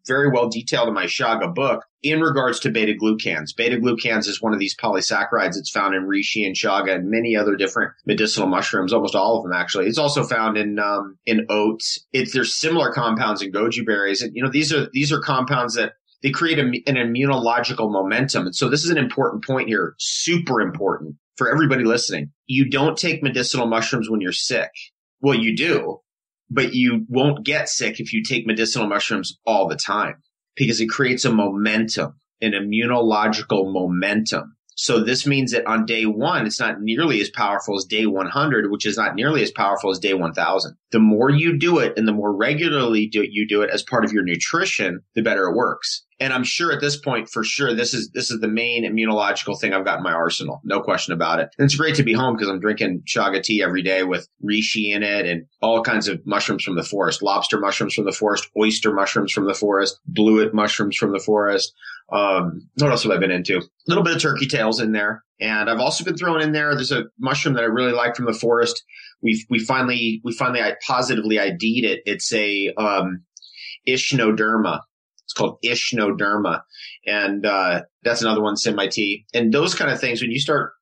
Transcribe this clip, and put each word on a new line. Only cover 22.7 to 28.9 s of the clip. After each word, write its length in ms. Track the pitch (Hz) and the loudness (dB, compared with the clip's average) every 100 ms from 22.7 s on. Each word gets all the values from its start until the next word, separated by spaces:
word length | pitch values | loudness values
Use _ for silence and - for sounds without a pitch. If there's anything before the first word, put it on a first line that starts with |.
don't 260 | 135 156 156 | 4 2 0
take 260 | 175 143 | -2 0
medicinal 440 | 139 123 123 135 117 | -2 -2 -2 0 0
mushrooms 420 | 113 110 123 110 | 0 0 -2 -2
when 140 | 110 | -2
you're 100 | 90 | -2
sick. 380 | 87 - 117 73 - - _ _ _ | -4 -2 -2 -4 -8 -20 _ _ _
Well, 140 | 135 | 2
you 200 | 117 113 | 2 2
do, 440 | 110 160 139 80 - _ _ _ _ - | 0 0 0 -2 -10 _ _ _ _ -6
but 220 | 123 131 | -2 0
you 320 | 127 123 113 110 | 2 2 2 0
won't 340 | 123 143 139 | 2 2 2
get 240 | 117 147 - | -2 -2 -2
sick 320 | - 113 110 | -4 -4 -6
if 140 | 110 | -6
you 100 | 110 | -4
take 220 | 110 123 113 | -2 -2 0
medicinal 420 | 110 113 123 | 0 0 0
mushrooms 480 | 107 | 0